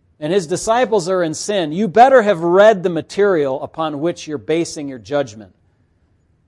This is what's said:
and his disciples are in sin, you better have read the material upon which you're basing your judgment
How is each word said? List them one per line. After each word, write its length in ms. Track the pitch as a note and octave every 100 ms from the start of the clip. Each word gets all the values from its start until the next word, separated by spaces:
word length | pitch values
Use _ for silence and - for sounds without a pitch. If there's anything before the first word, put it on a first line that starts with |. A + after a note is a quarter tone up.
| _ _
and 120 | D3+
his 160 | G3 D#3
disciples 600 | F3+ A3 A#3 A3+ G#3+ E3+
are 120 | F#3
in 120 | D#3+
sin, 400 | D3 - G3+ D3+
you 140 | E3+ G#3+
better 340 | G#3+ C4 C4
have 180 | G#3 E3
read 420 | E3+ F#3 G#3+ F#3+
the 80 | F3+
material 720 | D#3+ - G3 G3+ E3+ C3+ C#3
upon 380 | C#3+ D#3+ D#3 C#3+
which 260 | E3 E3+ D#3
you're 120 | C#3+
basing 500 | G2+ E3 D#3+ E3 C#3
your 100 | B2+
judgment 560 | G2 C#3+ B2+ G#2+ F#2+ _ _ _ _ _ _ _ _ _